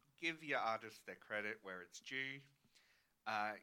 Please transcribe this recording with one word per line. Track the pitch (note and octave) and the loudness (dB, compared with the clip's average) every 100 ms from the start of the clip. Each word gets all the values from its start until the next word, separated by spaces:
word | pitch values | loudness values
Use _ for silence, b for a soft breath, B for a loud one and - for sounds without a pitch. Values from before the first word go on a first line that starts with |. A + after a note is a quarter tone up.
| _ - | _ -2
Give | E3 D#3+ | -2 -2
your | D#3 C3 | 2 4
artist | A2 A2 A2+ A2 - | 4 2 0 -10 -10
their | F2+ | -12
credit | - G#2+ G#2 A2 | -2 0 0 -2
where | F#2+ F#2 | -4 -8
it's | F2 - | -8 -12
due. | - C3 C3+ C#3 C3+ _ b b b b b b A2 | -6 -4 -4 -6 -12 _ b b b b b b -2
Uh, | A2 G#2+ G2+ | 2 2 -2